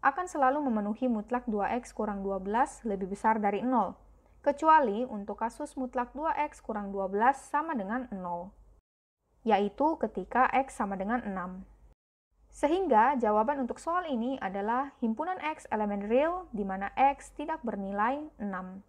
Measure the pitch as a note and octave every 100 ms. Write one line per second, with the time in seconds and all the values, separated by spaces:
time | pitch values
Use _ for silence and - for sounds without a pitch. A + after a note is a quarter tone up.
0 | C4+ C#4 F4+ D#4+ C4 C#4+ C#4+ G#3+ G#3 G#3+
1 | B3+ A3 G#3 B3 B3 G#3 F#3+ A#3+ A#3+ -
2 | G#3+ G3+ G3 G3 F#3+ A3 C4+ - A#3 G3
3 | F#3+ G3+ A3 A3 G#3 G3+ A#3+ C4 - -
4 | - - _ _ - C#4+ D#4+ D#4+ B3+ G3+
5 | B3+ G#3+ G3+ G3+ A3+ - - - B3+ B3+
6 | A#3+ C4 D#4+ C#4+ D4 - - G#3+ G3+ G3
7 | F#3+ G3 A#3 C#4 - D4 D#4+ C#4+ F#3+ A#3+
8 | B3 G3 F3+ F3 F#3+ - - _ _ _
9 | _ _ _ _ A3 G3+ G3+ - D4 D#4+
10 | G#3+ - F#3 B3 B3+ - C4+ - G#3 G3
11 | G3 B3 G#3 F#3+ F3+ F#3 F#3+ - - _
12 | _ _ _ _ _ - C#4+ F4 F#4 A3
13 | A#3 C#4+ A3 G#3 A3+ C#4+ B3 A#3 - F4
14 | E4+ B3+ A#3 C4+ G3 G3 G#3 A#3+ C#4 -
15 | A#3 A3 D#4+ F#4 D4+ D#4 - G#3+ G#3 G3+
16 | G3+ A#3+ D#4 F4+ F4 G#3 G3 F#3+ G3 -
17 | C#4 C#4 - - D4 D#4+ A#3 G#3 G3 G3+
18 | A3 C#4+ D4+ - G#3 F#3 F#3 F#3+